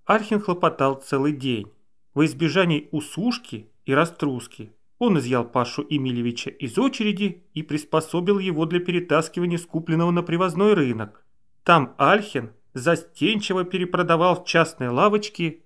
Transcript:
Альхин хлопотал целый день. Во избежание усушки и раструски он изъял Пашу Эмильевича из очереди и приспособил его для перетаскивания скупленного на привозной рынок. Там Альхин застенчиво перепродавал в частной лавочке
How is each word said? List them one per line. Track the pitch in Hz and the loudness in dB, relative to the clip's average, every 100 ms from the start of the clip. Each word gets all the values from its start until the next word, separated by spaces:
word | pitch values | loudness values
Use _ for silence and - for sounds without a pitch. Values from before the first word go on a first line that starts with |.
| - | 0
Альхин | 214 208 208 | 0 2 -2
хлопотал | 208 180 165 160 139 135 | -2 0 0 0 -2 -2
целый | - 139 143 | -4 -2 0
день. | 147 131 113 98 - _ _ _ | -2 -4 -4 -6 -18 _ _ _
Во | 139 | 0
избежание | 156 131 160 160 175 147 - | 0 2 0 2 2 0 -2
усушки | 156 - - 233 233 - 110 - _ - | -6 -6 -4 -4 -4 -8 -16 -16 _ 0
и | |
раструски | 139 165 - 147 123 - - 107 _ _ _ | 0 0 -2 -4 -4 -10 -16 -20 _ _ _
он | 240 170 | 2 2
изъял | 123 123 | 2 0
Пашу | 120 127 120 - 143 | 0 -2 -2 -4 -4
Эмильевича | 147 131 120 120 117 - | -2 -2 -2 -2 -4 -10
из | - 131 151 | -10 -6 0
очереди | 269 269 208 185 202 175 _ | 0 0 -2 0 -2 -4 _
и | 151 | -10
приспособил | 156 147 - 160 160 170 175 202 | -6 -6 -2 -2 0 -2 0 0
его | 190 156 165 | 0 -2 -2
для | 175 | -2
перетаскивания | 175 175 175 151 156 - 175 170 | -2 -2 2 0 0 -4 -2 -4
скупленного | - 165 165 160 170 | -6 -8 -2 0 2
на | 175 | 0
привозной | 170 170 185 160 208 196 | 0 0 0 2 2 4
рынок. | 131 110 104 - _ _ _ _ - | 2 -2 -6 -12 _ _ _ _ 4
Там | 170 127 - | 4 4 2
Альхин | 139 208 202 135 117 - _ | 2 2 0 -8 -8 -14 _
застенчиво | 131 131 165 - - 156 214 - 185 180 | -4 0 0 -2 -2 0 0 -2 -4 -2
перепродавал | 185 175 185 160 165 180 175 | -4 -2 -2 2 4 4 2
в | - | 0
частной | 170 160 - 123 | 2 2 -2 -4
лавочке | 123 202 208 208 - 170 - | 2 2 2 -2 -6 -6 -6